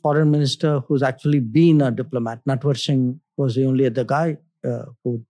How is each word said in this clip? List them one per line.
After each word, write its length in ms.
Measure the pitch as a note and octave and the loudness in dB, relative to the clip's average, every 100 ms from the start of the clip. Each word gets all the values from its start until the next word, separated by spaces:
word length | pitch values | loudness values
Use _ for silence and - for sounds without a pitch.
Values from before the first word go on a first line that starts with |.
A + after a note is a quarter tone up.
foreign 300 | D3+ D3 D3+ | -2 2 2
minister 500 | D3+ C#3 - D#3 D3 | 2 0 -2 -2 -2
who's 220 | - C#3+ | -2 0
actually 380 | C3+ B2+ D3 D3 | 0 -2 0 0
been 400 | A2+ C3 E3+ D#3 | 2 4 6 4
a 80 | C3 | 2
diplomat. 500 | A2+ B2+ B2+ A2+ A#2 - | -2 -4 -4 -6 -6 -4
Natwar 280 | C3 C#3+ C3 | -2 -2 -2
Singh 420 | - C3+ B2+ C#3+ _ - | -2 0 0 -4 _ -4
was 180 | C3+ | -2
the 100 | A#2 C3+ | 0 0
only 200 | C3 C3+ | 2 0
other 180 | A#2 | 0
guy, 340 | A#2+ C#3+ E3 C#3+ _ _ | -2 -2 -2 -4 _ _
uh, 200 | B2+ A#2 - - | -8 -8 -10 -10
who'd 200 | B2 A#2+ A2+ | -8 -8 -4